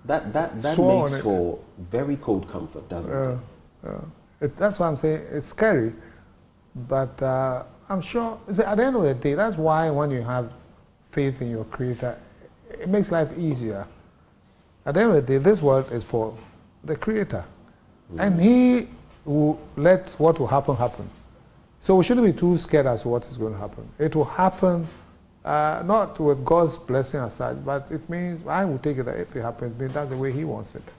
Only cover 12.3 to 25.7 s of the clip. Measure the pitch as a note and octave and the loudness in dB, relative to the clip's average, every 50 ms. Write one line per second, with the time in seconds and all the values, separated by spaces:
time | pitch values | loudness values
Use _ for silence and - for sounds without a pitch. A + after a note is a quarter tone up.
12.3 | - - - - _ _ _ - - - - F#3 F#3+ G#3 G3 - F3 E3 D#3 C#3+ | -20 -20 -20 -20 _ _ _ -20 -16 -10 -4 0 2 2 2 2 2 0 0 0
13.3 | - D#3 F3 D#3 C#3 B2 A#2+ A2 G#2 G2 G2 - - - - _ _ _ _ _ | -2 -4 -2 -2 -2 -2 -4 -6 -6 -8 -10 -12 -16 -20 -20 _ _ _ _ _
14.3 | _ _ _ _ _ _ _ _ _ _ _ C#3 C#3+ F3+ A3 A#3 G3 D3 C3 B2 | _ _ _ _ _ _ _ _ _ _ _ -2 2 2 4 6 4 4 4 4
15.3 | C3+ C3+ C#3 F#3 G#3+ F#3 D3+ C#3+ C3+ C3+ C3 C3 B2 A#2+ A2 - - A#2 A2 A2 | 0 4 4 4 4 4 4 4 4 4 2 -2 -6 -8 -6 -2 -2 -2 -2 -2
16.3 | A2 A2+ - - - - - _ _ _ - D3 D#3 - - - A3 G#3+ G3 - | -6 -12 -20 -20 -20 -20 -20 _ _ _ -8 -8 -8 -4 -2 -2 0 0 -2 -2
17.3 | - F#2+ E2+ - - - - - - _ _ _ _ _ _ - F2 - F3+ G3+ | -4 -8 -8 -10 -18 -20 -20 -20 -20 _ _ _ _ _ _ -14 -4 0 2 2
18.3 | F#3 E3 F3 A3 B3 B3 B3 B3 B3 B3 - - - - - - - - _ D3+ | 4 6 6 6 8 8 8 6 6 4 0 -4 -14 -20 -20 -20 -20 -14 _ -2
19.3 | D3 D3+ D3+ D3 D3+ - - - - - C#3+ E3+ F#3 F#3 F#3 - - - D3+ E3 | 2 4 4 4 2 0 -6 -12 -6 2 6 6 6 6 4 -6 -4 2 4 4
20.3 | D#3+ D#3+ C3+ A#2 C3+ C#3+ C#3 - C#3 G#2+ B2 A#2+ - - G2+ F#2+ - - - - | 4 4 2 2 2 2 2 2 0 0 0 -2 -2 -6 -14 -14 -14 -18 -20 -20
21.3 | - - - - _ - _ _ _ _ - - F#3+ F#3 E3 - B3 B3 A#3+ G3+ | -20 -20 -20 -20 _ -20 _ _ _ _ 2 4 6 6 6 6 4 4 6 4
22.3 | - - F3 F3 F3+ E3 - - - D3+ C3+ C3 A#2+ A2 - B2 A#2+ A#2+ A#2 - | 4 4 2 2 2 2 0 2 2 4 4 4 0 0 -2 -2 -2 -2 -4 -6
23.3 | B2+ A#2+ A2 A2 G#2+ G2 G#2 A2 - - A2 - - - D3+ D#3 C3+ D#3 C#3+ - | -8 -6 -6 -6 -6 -8 -10 -12 -12 -14 -18 -18 -6 -4 -2 0 2 0 0 0
24.3 | - - F#3 F#3+ - - - F#3 F3 E3+ E3 D#3+ - - - - - - - _ | 2 2 2 2 2 2 2 2 2 0 -2 -6 -10 -18 -20 -20 -20 -20 -20 _
25.3 | _ _ _ - D3 D3+ D3+ D3+ | _ _ _ -2 0 0 0 0